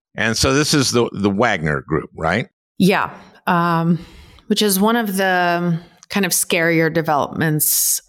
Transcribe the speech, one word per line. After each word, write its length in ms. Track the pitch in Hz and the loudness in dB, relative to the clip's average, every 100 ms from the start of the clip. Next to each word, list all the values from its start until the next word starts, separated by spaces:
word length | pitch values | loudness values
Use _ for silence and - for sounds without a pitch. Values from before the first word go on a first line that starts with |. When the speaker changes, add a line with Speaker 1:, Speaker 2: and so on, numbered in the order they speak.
| - - | -10 -4
Speaker 1:
And 220 | 110 110 | -2 0
so 160 | 139 | 0
this 220 | 135 151 156 | 0 2 2
is 160 | 131 | 2
the, 180 | 120 117 | 2 0
the 200 | - 101 | 0 -2
Wagner 500 | 98 120 98 78 71 - | 0 0 0 -2 -4 -4
group, 240 | 76 - 82 | -6 -6 -6
right? 340 | 82 101 170 _ _ - | -2 -2 -4 _ _ 0
Speaker 2:
Yeah. 400 | 190 175 110 - - - - | 2 2 -2 -8 -20 -10 -2
Um, 500 | 175 170 165 165 165 - - - - - | 0 2 2 2 0 -4 -20 -20 -18 -4
which 160 | 208 | -2
is 180 | 208 190 | 0 2
one 160 | 208 233 | 2 2
of 220 | 214 190 | -2 -2
the 600 | 190 180 175 175 175 165 - _ - | 0 2 2 0 0 -2 -6 _ -8
kind 160 | 202 185 | -4 -2
of 60 | |
scarier 640 | - - 185 165 165 160 | -2 -2 0 2 2 2
developments 1080 | 165 160 147 - - 160 151 - - - - | 0 0 0 0 -2 0 0 0 0 -2 -4